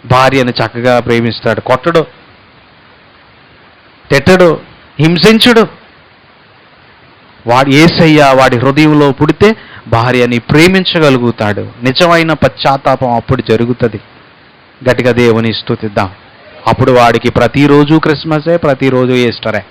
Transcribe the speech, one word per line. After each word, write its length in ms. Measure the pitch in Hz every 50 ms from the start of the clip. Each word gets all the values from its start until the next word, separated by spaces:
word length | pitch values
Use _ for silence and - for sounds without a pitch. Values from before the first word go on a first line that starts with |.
| _
భార్యను 440 | 117 127 127 131 131 135 135 123 123
చక్కగా 500 | 117 - 117 110 - 120 117 127 123 120
ప్రేమిస్తాడు, 600 | 117 123 117 117 117 117 107 - - 117 110 107
కొట్టడు, 440 | - - 127 123 - 170 165 165 147 - - - - _ _ _ _ _ _ _ _ _ _ _ _ _ _ _ _ _ _ _ _ _ _ _ _ _ - _ - _ _ _ _ _ _ _ _ -
తిట్టడు, 480 | 143 139 - - 185 180 180 165 147 127 - - - - - - _ -
హింసించడు. 680 | 147 160 175 165 - 214 220 226 - 247 233 226 208 156 - - _ _ _ _ _ _ _ _ _ _ _ _ _ _ _ _ _ _ _ _ _ _ _ _ _ - _ _ _ - _ - _
వాడు 220 | 113 120 131 139 143
ఏసయ్య 640 | 135 143 160 170 - - 175 160 156 151 143 135 135
వాడి 220 | 131 131 127 127
హృదయంలో 540 | 117 120 135 139 147 156 151 151 147 147 143
పుడితే 440 | 127 - 147 151 151 - 202 208 220 - - - - - -
భార్యని 520 | 120 113 113 117 127 127 123 123 120 123 117
ప్రేమించగలుగుతాడు. 1300 | - - 143 147 165 180 190 190 180 - - 175 156 143 131 120 120 117 113 - 113 104 101 104 101 104 - 120 120
నిజమైన 500 | 131 127 - 175 170 170 165 165 160 156
పశ్చాత్తాపం 840 | - - 131 - - - 147 135 135 _ 143 131 127 135 123 120
అప్పుడు 280 | 117 - - 135 127 - -
జరుగుతది. 500 | 110 110 117 120 123 - 127 113 101 104 - _ _ - _ _ _ _ _ _ _ _ _ _ _ _ 127 123
గట్టిగా 220 | 120 120 120 123
దేవుని 420 | 117 120 123 117 110 113 113 113 104
స్తుతిద్దాం. 560 | - - - 120 - 113 107 101 113 101 92 95 - - - _ - - - - - -
అప్పుడు 240 | 113 110 - 123 131
వాడికి 400 | 127 123 120 117 113 113 - 120
ప్రతిరోజు 680 | - 117 120 113 - 139 143 147 143 147 147 143 160 160
క్రిస్మసే, 580 | - 165 151 139 - 160 156 151 147 165 170
ప్రతిరోజు 540 | 170 - 151 135 131 135 135 127 127 127 123
ఈస్టరే. 540 | 127 123 123 117 107 - - 110 107 104 95 -